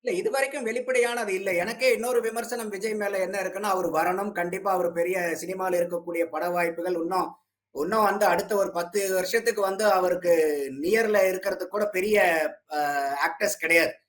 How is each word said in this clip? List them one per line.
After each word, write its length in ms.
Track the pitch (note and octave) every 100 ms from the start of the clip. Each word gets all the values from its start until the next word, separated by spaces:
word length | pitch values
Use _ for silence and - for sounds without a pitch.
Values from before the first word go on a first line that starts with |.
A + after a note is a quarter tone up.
இல்ல, 160 | - F3+
இது 140 | G#3+
வரைக்கும் 320 | C4+ C4 C#4+
வெளிப்படையானது 680 | A3+ A#3 B3 B3+ A#3+ A#3+ G#3
இல்ல. 200 | F#3+ G3
எனக்கே 380 | F3 G3 A3+ B3+
இன்னொரு 300 | G#3+ A#3 A#3+
விமர்சனம் 480 | A3 A3+ A3 A#3+ G#3+
விஜய் 240 | G3 G#3+
மேல 240 | G#3+ G3+ G3
என்ன 240 | F#3 G3
இருக்குன்னா, 220 | F#3 F#3
அவர் 280 | G#3 F#3 F3
வரணும், 400 | D#3 F3+ F#3 G#3
கண்டிப்பா 400 | G3+ F3 F#3 G3
அவர் 200 | F#3 F3
பெரிய 280 | E3+ F3 F#3+
சினிமால 540 | F3 D#3+ F3 F#3+ F#3
இருக்கக்கூடிய 520 | F3+ F3 E3+ F3 F3 E3
பட 240 | D#3 F3
வாய்ப்புகள் 440 | F3 E3+ E3+ F3
இன்னும், 420 | F3 E3 F#3 E3+ - _ _ _
இன்னும் 320 | C3+ D#3+ A3
வந்து 220 | G#3 G3+ G3+
அடுத்த 300 | F3 F#3+ G3+
ஒரு 160 | F#3
பத்து 420 | F3 F3 G#3 G3
வருஷத்துக்கு 480 | F#3 F3+ A#3 G3+ G3+
வந்து 300 | G3 F#3+ G#3+
அவருக்கு 720 | F#3+ F3+ F3 F3 E3 D#3 D3 C#3 C3+
நியர்ல 360 | E3 A3 A3 G#3
இருக்கிறதுக்கு 460 | F#3+ F#3 G3 F#3 F3
கூட 180 | G#3 G#3
பெரிய, 560 | F#3 G#3 G#3 F3+ D#3+ G3 - _
அ, 40 | D3+ D3 C#3+ C#3 - -
ஆக்டர்ஸ் 320 | - G#3 -
கிடையாது. 360 | D#3+ E3+ D#3+ -